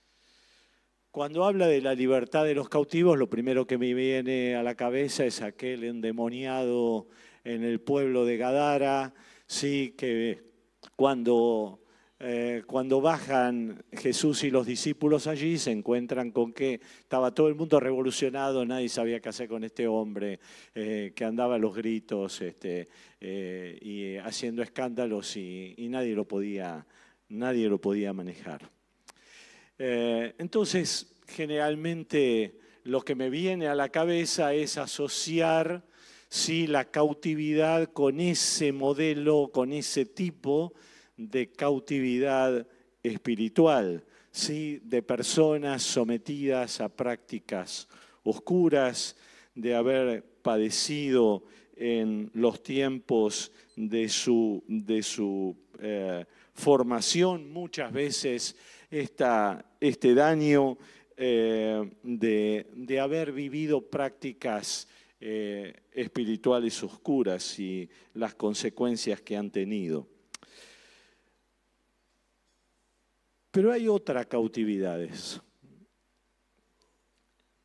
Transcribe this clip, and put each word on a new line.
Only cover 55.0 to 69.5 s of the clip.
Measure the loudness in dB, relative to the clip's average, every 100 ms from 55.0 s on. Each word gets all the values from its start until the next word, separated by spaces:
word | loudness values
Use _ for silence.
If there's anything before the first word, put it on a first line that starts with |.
su, | -2 -4 -2 -2 -4 -6 _ -12
eh, | -6 -4 -4 -6 -10 _ _
formación | -2 4 4 4 0 0 2 2 0 -8
muchas | -10 -10 -8 -6
veces | -4 -4 -2 -4 -4 -6 -10 -20 -20 -10
esta, | -6 -6 0 2 4 2 -2 -12 -2
este | 0 4 6
daño, | 8 6 4 4 4 4 -2 -14 -20 _
eh, | -4 0 2 2 0 0 -2 -4 -10
de, | -8 0 2 2 2 0 -4
de | -14 -4 -2
haber | 0 -2 -4
vivido | -6 -6 -4 0 0
prácticas, | 0 -4 -4 -4 -10 -6 -4 -4 -4 -8 -10 -20 _ _
eh, | -8 -6 -4 -6 -10 -16 _
espirituales | -8 -6 -4 -4 0 2 2 0 -4
oscuras | -10 -10 -2 0 0 -2 -6 -8
y | -6 -6 -10 _ _
las | -8 -8
consecuencias | -2 -4 -2 -6 -2 -2 -2 -4 -4
que | -4 -6
han | -4